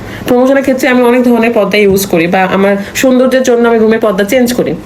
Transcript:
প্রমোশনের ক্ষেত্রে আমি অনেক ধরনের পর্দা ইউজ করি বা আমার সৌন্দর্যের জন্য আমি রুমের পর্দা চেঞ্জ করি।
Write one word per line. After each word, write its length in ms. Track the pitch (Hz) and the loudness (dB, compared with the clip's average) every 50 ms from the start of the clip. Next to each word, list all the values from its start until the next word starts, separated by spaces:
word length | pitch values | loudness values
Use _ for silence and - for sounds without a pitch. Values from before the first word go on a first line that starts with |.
| - - - - - | -14 -14 -14 -8 -4
প্রমোশনের 340 | - 247 247 254 262 277 277 | 0 0 2 2 2 2 0
ক্ষেত্রে 280 | 262 269 254 254 - 254 | 0 0 -2 0 0 0
আমি 120 | 254 247 | 2 2
অনেক 220 | 247 233 247 254 240 | 2 2 2 2 2
ধরনের 280 | 247 240 226 226 233 233 | 2 2 2 0 0 0
পর্দা 240 | 214 202 190 208 | 0 0 0 0
ইউজ 280 | 208 208 196 190 190 - | 2 2 2 2 0 -2
করি 220 | - 185 165 165 | -2 -2 -2 0
বা 160 | 180 190 190 185 | 0 0 0 0
আমার 340 | 185 185 190 196 202 202 196 202 - - | 0 0 0 0 0 0 -2 -4 -8 -4
সৌন্দর্যের 480 | - 269 262 254 247 254 247 254 262 254 | -2 0 2 2 2 2 2 0 0 0
জন্য 260 | 254 240 233 240 233 | 0 0 2 2 2
আমি 100 | 233 226 | 2 2
রুমের 200 | 220 220 220 226 | 2 2 0 0
পর্দা 240 | 226 214 190 196 202 | 0 -2 -2 -2 -2
চেঞ্জ 300 | 202 262 254 247 233 - | 0 0 0 0 0 -2
করি। 200 | - 151 135 170 - - | -2 -4 -4 -6 -8 -10